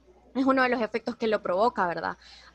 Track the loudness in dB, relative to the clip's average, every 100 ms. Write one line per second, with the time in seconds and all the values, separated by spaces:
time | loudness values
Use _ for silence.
0 | _ _ _ -2 2 2 2 0 -2 -4
1 | -6 -4 -2 -2 -2 2 2 2 -2 -2
2 | -6 -8 -16 -20 -12